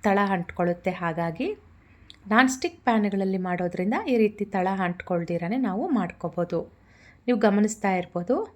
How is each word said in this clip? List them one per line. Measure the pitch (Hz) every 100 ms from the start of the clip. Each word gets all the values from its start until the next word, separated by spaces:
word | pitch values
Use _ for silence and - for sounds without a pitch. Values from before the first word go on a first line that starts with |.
| 208
ತಳ | 196 202 190
ಅಂಟ್ಕೊಳ್ಳುತ್ತೆ. | 175 - 175 175 - 175
ಹಾಗಾಗಿ | 170 160 170 156 302 415 - - _ - - - -
ನಾನ್ | 214 262 254
ಸ್ಟಿಕ್ | 349 - -
ಪ್ಯಾನ್ಗಳಲ್ಲಿ | 226 208 196 190 190 180
ಮಾಡೋದ್ರಿಂದ | 180 180 175 185 285 415
ಈ | 240
ರೀತಿ | 214 214 208 196
ತಳ | 185 190 185
ಅಂಟ್ಕೊಳ್ದಿರನೇ | 175 - 175 170 170 170 247 254
ನಾವು | 185 359 254
ಮಾಡ್ಕೋಬೋದು. | 175 - 170 175 175 170 - - _ - - - -
ನೀವು | 240 220
ಗಮನಿಸ್ತಾ | 202 208 214 196 185
ಇರ್ಬೋದು | 175 175 175 285 453